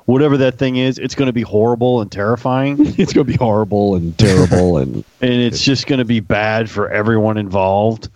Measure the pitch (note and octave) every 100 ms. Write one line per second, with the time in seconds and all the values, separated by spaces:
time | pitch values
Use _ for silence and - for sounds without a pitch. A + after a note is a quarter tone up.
0 | - C3 D3 C#3 C3 A#2+ C3 B2+ C3 B2+
1 | C3 - C3 A#2+ G#2+ G#2 A#2 A#2+ B2 B2
2 | G2 G2+ G#2 A#2 C3 B2+ C#3 C#4+ - -
3 | F#3+ E4 B2+ - A#2 G#2 G#2 G2+ G2+ F#2
4 | E2+ D#2+ G#2+ F#2 F2+ F#2 F2+ D#2 C2 G#1+
5 | - - B2+ B2 A#2+ A2+ - B2+ - C3
6 | A#2 A#2 F#2 G#2 G#2+ A2 A2 - G2+ G#2
7 | G#2+ A2 G#2+ G#2+ G2 G2 F#2+ G2 A2+ A2
8 | -